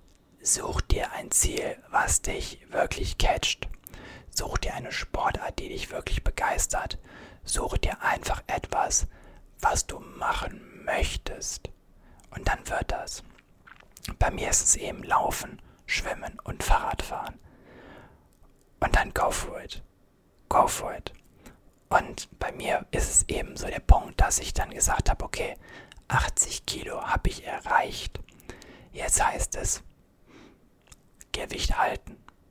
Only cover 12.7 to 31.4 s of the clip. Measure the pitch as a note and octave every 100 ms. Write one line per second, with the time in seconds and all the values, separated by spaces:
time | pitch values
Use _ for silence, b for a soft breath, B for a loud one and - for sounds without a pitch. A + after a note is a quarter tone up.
12.7 | - - - - - - - - - -
13.7 | - - - - - - - - - -
14.7 | - - - - - - - - - b
15.7 | b - - - - - - - - -
16.7 | - - - - - - - B B B
17.7 | B B B B B B _ - _ _
18.7 | - - - - - - - - - -
19.7 | - - _ _ _ _ _ - - -
20.7 | - - - - - - B B B -
21.7 | _ - - - - - - - - -
22.7 | - - - - - - - - - -
23.7 | - - - - - - - - - -
24.7 | - - - - - - - - - B
25.7 | B B B - - - - - - -
26.7 | - - - - - - - - - -
27.7 | - - - - - - B B B B
28.7 | B B - - - - - - - -
29.7 | - - - _ _ B B B B _
30.7 | _ - - _ - - -